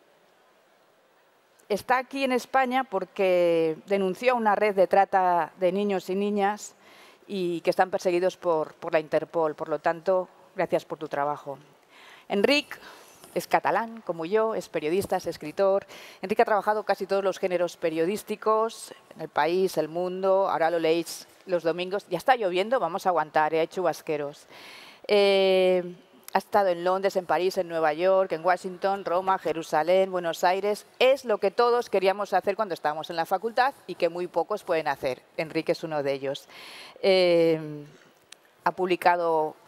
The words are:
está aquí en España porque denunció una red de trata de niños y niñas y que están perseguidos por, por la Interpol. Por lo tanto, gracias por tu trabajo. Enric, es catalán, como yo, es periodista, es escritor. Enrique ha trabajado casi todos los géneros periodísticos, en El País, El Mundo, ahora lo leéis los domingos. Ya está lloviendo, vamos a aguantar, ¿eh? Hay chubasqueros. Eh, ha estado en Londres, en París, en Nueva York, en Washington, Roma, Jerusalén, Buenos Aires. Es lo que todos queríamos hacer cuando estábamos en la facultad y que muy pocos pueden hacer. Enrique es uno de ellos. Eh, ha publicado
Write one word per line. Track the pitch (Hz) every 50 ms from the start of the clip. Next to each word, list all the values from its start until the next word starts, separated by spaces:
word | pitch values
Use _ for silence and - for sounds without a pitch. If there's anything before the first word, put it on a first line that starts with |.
| _ _ _ _ _ _ _ _ _ _ _ _ _ _ _ _ _ _ _ _ _ _ _ _ _ _ _ _ _ _ _ _ _ -
está | 208 190 - - 247 254
aquí | 262 - - 269 269
en | 262 254
España | 240 - - - 269 269 247 247 262 262
porque | - - 190 180 - - - 196 185 180 180 175 170 170 165 165 160 160 156 -
denunció | - 196 196 190 185 185 - 247 247 262
una | 240 220 214 202
red | 202 208 214 196
de | 196 185
trata | 170 - 196 196 - - 190 185 180 175 170 156 151 - -
de | 185 180 175
niños | 196 208 208 196 180 175 -
y | 185
niñas | 196 202 208 208 208 196 196 208 208 - - - _ _ - - - - - - _ _
y | - 202 196 180 175 175 160 -
que | 185
están | 165 - 185 185
perseguidos | 180 190 - 196 175 175 180 185 -
por, | - - 180 165 160 151 139 -
por | - - 170 165
la | 160
Interpol. | 156 147 - 156 151 147 - 170 160 156 147
Por | - 160 160
lo | 156 147
tanto, | - 170 165 165 160 196 190 185 180 - - - - - -
gracias | 190 175 160 180 165 -
por | - 165 156
tu | 156 143
trabajo. | - 143 143 147 147 139 - 143 139 135 147 - _ _ _ _ _ - - - - - - -
Enric, | 185 202 196 226 285 294 - - - - - - - - - - - - - - -
es | 180 170 -
catalán, | - 170 - 139 160 196 233 226 226 226 -
como | - 175 165 160
yo, | 165 202 220 220 226 220
es | 196 175 -
periodista, | - 170 151 151 170 196 190 - 196
es | 185 -
escritor. | 170 160 - - 151 151 - 196 196 190 196 - - - - - - - - -
Enrique | 190 220 - 233
ha |
trabajado | - 220 202 180 208 214 214 208
casi | - 202 - 202
todos | 175 196 196 196
los | 196 175 -
géneros | - 185 180 175 175 170 -
periodísticos, | - - 165 160 160 165 175 214 196 - - 214 208 - 220 220 220 220 226 214 - - - - - _ - -
en | - 160
El | 156
País, | - 156 147 160 175 185 190 180 -
El | 160 156 151
Mundo, | 160 170 180 180 180 185 190 190 190 190 196 185
ahora | - 151 160 160
lo | 175 170
leéis | 160 160 165 170 160 - - - - - - _ -
los | - 180 170 156
domingos. | 165 160 175 180 185 185 202 - -
Ya | 175 165
está | - - 254
lloviendo, | 247 214 180 180 180 196 220 254 254
vamos | 190 165 170 190 -
a | 196
aguantar, | 180 160 156 151 - 151 156 151 156
¿eh? | 160
Hay | 160
chubasqueros. | 160 - 190 180 165 151 - - - 156 147 147 143 147 - - - - - - - - - - - - - - -
Eh, | 208 202 202 196 196 196 190 190 185 185 185 185 185 180 175 180 180 - - _ _ - _ - -
ha | 190
estado | - - - 214 202 190
en | 175 170 170
Londres, | 180 185 190 196 196 -
en | 190 180
París, | - 160 160 180 190 - 196
en | 180 170
Nueva | 170 165 160 156 151
York, | 156 180 190 190 190 190 185 170
en | 156 160
Washington, | 185 180 180 - 190 180 175 - 190 196 196 185
Roma, | 165 165 180 190 190 190 185
Jerusalén, | - 165 151 160 160 - - 156 156 165 185 190 190 190
Buenos | 185 180 175 165 160 - -
Aires. | 180 185 190 190 208 208 - - _ _ -
Es | 240 254 269 277 -
lo | 240 214 196
que | - 196
todos | 190 - 240 240 233 240 233 -
queríamos | - 190 185 190 190 208 202 185 202
hacer | 185 - 202 196
cuando | 202 220 196 165
estábamos | - - 151 151 156 151 -
en | 180
la | 165 165
facultad | - 196 190 208 226 220 - 247 277 277 - -
y | - 175
que | - 175 170
muy | 170 175 180
pocos | 170 - 170 165 - 208 202 -
pueden | - 175 160 156 151
hacer. | 139 - - 135 127 - - _ _
Enrique | - 165 160 - 165 156 - 165
es | - -
uno | 165 156 147 139
de | 139 139
ellos. | 139 135 135 139 - - - - - - - - - - - - - -
Eh, | 196 190 185 180 180 175 170 165 165 160 156 160 151 151 147 147 147 - - - _ _ _ _ _ - - _ _ _ _ -
ha | 175 170
publicado | - 185 185 180 170 - 180 175 175 170 165 165 160 156 156 - - _